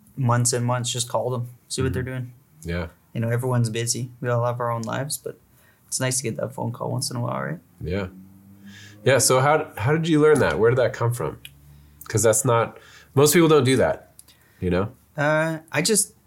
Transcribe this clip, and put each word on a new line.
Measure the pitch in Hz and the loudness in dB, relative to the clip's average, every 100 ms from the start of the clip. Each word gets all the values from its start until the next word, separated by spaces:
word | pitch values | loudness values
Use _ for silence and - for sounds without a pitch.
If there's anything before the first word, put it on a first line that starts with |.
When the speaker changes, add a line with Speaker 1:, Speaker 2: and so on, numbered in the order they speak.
| _ - | _ -4
Speaker 1:
months | 123 120 120 | 0 2 0
and | 123 120 | 0 -2
months, | 123 120 | -2 -4
just | 123 117 | -6 -4
call | 113 117 | -4 -4
them, | 123 120 - _ | -6 -8 -14 _
see | - | -4
what | 131 | -2
they're | 127 | -4
Speaker 2:
Mm-hmm. | 127 | -6
Speaker 1:
doing. | 131 123 - _ _ | -8 -10 -16 _ _
Speaker 2:
Yeah. | 82 85 82 - _ | -8 -6 -6 -12 _
Speaker 1:
You | 117 | -6
know, | 113 | -2
everyone's | 120 127 123 120 | -2 0 0 0
busy. | 110 117 117 123 - | -2 -4 -6 -8 -8
We | 123 | -2
all | 120 120 | 0 0
have | 120 | -2
our | 120 | -4
own | 117 | -4
lives, | 110 117 143 - | -6 -6 -6 -8
but | - - _ _ _ _ _ | -12 -16 _ _ _ _ _
it's | - | -4
nice | 131 127 | -2 -2
to | |
get | 123 110 | -4 -6
that | 113 - | -8 -6
phone | 117 | -8
call | 120 120 | -6 -6
once | 123 123 | -6 -6
in | 120 | -6
a | |
while, | 120 - | -6 -6
right? | 67 175 - _ | -6 -10 -14 _
Speaker 2:
Yeah. | 78 95 90 - - - - - - - - - 123 | -6 -6 -6 -12 -20 -20 -20 -20 -20 -20 -20 -4 2
Yeah, | 131 | 2
so | 117 131 | 4 4
how, | 139 156 151 - | 4 2 0 -4
how | 107 | 0
did | 156 165 | 0 2
you | 151 | 4
learn | 151 143 | 6 6
that? | 95 78 | 4 4
Where | 113 | 2
did | 123 | 4
that | 117 | 0
come | - 117 | 0 -2
from? | 120 78 65 - - - - - _ - | -2 -6 -8 -16 -20 -20 -20 -20 _ -6
'Cause | 110 | 0
that's | 110 107 | 2 2
not, | 127 117 104 - - - - | 2 2 0 -6 -20 -20 -4
most | 131 147 | 2 4
people | 175 165 | 6 6
don't | 151 | 6
do | 123 131 | 4 2
that, | 87 - - - _ _ _ _ | 2 0 -10 -20 _ _ _ _
you | 90 | -2
know? | 87 107 - _ - | 0 -2 -8 _ -2
Speaker 1:
Uh, | 147 156 160 160 - | 0 0 0 -6 -4
I | 143 | -2
just | 165 214 - _ | 0 0 -2 _